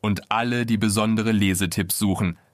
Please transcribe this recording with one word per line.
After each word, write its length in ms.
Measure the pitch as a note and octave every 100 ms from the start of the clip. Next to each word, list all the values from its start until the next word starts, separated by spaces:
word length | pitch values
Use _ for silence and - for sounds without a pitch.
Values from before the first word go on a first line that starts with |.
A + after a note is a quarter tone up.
und 280 | G#2+ G2 -
alle, 380 | G#2+ A#2+ A#2+ A#2
die 120 | A2
besondere 520 | G#2 G2+ G#2+ A2 A2
Lesetipps 640 | G#2+ G2 F2+ F#2+ E2+ F2+ -
suchen. 420 | G#2 F2+ F#2+ E2 _